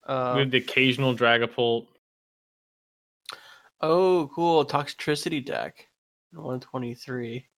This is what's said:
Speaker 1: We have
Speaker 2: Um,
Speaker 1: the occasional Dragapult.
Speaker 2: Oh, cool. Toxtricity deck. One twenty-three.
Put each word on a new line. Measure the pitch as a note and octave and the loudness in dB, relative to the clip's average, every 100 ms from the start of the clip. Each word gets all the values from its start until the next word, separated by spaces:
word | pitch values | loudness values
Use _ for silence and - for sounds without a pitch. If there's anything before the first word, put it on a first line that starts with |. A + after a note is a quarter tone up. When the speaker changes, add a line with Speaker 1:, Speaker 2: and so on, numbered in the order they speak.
| - | -4
Speaker 1:
We | |
have | C3+ B2+ B2 | -4 0 0
Speaker 2:
Um, | C3+ | 2
Speaker 1:
the | B2+ | 0
occasional | B2 - C3 B2 C3 A#2 | 2 2 2 2 0 2
Dragapult. | A#2+ A#2 A#2 - A#2+ A#2 - _ _ _ _ _ _ _ _ _ _ _ _ _ - - - - _ _ | 4 4 2 0 0 0 -4 _ _ _ _ _ _ _ _ _ _ _ _ _ -20 -20 -20 -20 _ _
Speaker 2:
Oh, | D#3+ E3+ F#3 F3+ C#3+ | 0 4 4 2 0
cool. | - E3+ E3 C#3 | -2 2 2 2
Toxtricity | C#3+ C#3+ - - D3 - D#3 | -2 -4 -8 -4 -4 -2 -6
deck. | - - B1 - - _ _ _ _ | -6 -6 -6 -12 -20 _ _ _ _
One | E3+ D#3 B2+ | -14 -10 -10
twenty-three. | - C3 A#2+ A#2+ - B2+ A#2 A#2+ - | -8 -8 -8 -10 -10 -10 -8 -10 -14